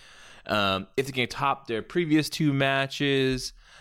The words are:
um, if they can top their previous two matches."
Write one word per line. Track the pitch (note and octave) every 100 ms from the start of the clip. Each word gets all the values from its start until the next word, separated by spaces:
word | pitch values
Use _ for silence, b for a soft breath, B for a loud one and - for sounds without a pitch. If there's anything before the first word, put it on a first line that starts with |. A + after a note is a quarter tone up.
| B B B B -
um, | G#2 G2 F#2+ F#2+ -
if |
they | C3+
can | C3 A#2+
top | - C#3 C3+ -
their | A2+
previous | G#2+ F3 E3+ D#3 D3
two | - D#3
matches." | C#3 C#3 C3+ C3+ - C#3+ C#3 C3 C3 - B B B